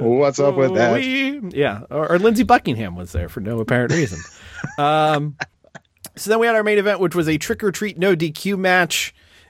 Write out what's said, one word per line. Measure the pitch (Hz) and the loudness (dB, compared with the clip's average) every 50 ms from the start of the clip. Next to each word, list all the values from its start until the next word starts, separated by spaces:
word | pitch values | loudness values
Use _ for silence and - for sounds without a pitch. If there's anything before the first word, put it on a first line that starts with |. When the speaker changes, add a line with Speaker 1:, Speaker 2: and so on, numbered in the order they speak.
Speaker 1:
What's | 123 117 120 135 143 139 131 - | 0 2 2 4 2 2 2 2
up | 143 143 135 | 2 2 2
with | 139 135 131 185 | 2 2 2 2
that?" | - 123 120 117 | 2 2 4 2
Speaker 2:
We, | - 262 262 262 277 269 269 285 294 220 180 | 0 0 0 -2 -2 -2 -2 -4 -6 -10 -8
yeah, | - 139 143 120 101 104 - - | -2 0 0 0 -2 -4 -10 -8
or, | - 147 156 - 165 | -4 -4 0 0 2
or | 180 | 2
Lindsey | 202 226 226 208 151 | 4 4 4 2 4
Buckingham | - 240 269 - - 123 107 110 90 85 | 4 4 4 4 0 -4 -4 -4 -6 -8
was | 90 90 87 | -10 -10 -8
there | - 80 85 80 | -6 -6 -6 -6
for | - - | -8 -8
no | 92 107 117 113 | -6 -4 -4 -4
apparent | 110 - 131 123 123 - | -2 0 0 0 0 0
reason. | 143 170 151 101 87 80 - | 0 0 0 -2 -4 -10 -14
<laughs> | - - - - - - - - - - - | -18 -20 -20 -20 -20 -14 -12 -12 -10 -4 -2
Um, | 143 147 151 156 156 156 156 147 147 151 139 - - - _ _ _ _ _ - - _ _ _ - - - | 0 2 2 2 2 2 0 0 -2 -4 -8 -10 -12 -14 _ _ _ _ _ -20 -20 _ _ _ -20 -20 -16
so | - - 196 | -12 -2 0
then | 220 226 | 0 2
we | 233 233 | 2 2
had | 226 | 2
our | 220 208 | 2 2
main | 214 208 208 | 2 2 2
event, | 190 208 202 175 | 2 2 0 2
which | 190 170 170 | 0 0 0
was | 175 160 156 | 0 0 0
a | 156 151 | 0 0
trick | - - 226 - 220 | -2 -4 -4 -2 -2
or | 202 156 | -4 -2
treat | - 208 208 - 165 | -2 -4 -6 -4 0
no | 180 202 185 | 2 2 2
D | 156 175 156 | 2 0 -4
Q | 151 - - 190 202 | -4 -4 -4 -4 -2
match. | 185 190 185 180 185 175 - - - - - - _ _ _ _ - _ _ | 0 2 2 4 4 2 2 0 -4 -4 -6 -10 _ _ _ _ -20 _ _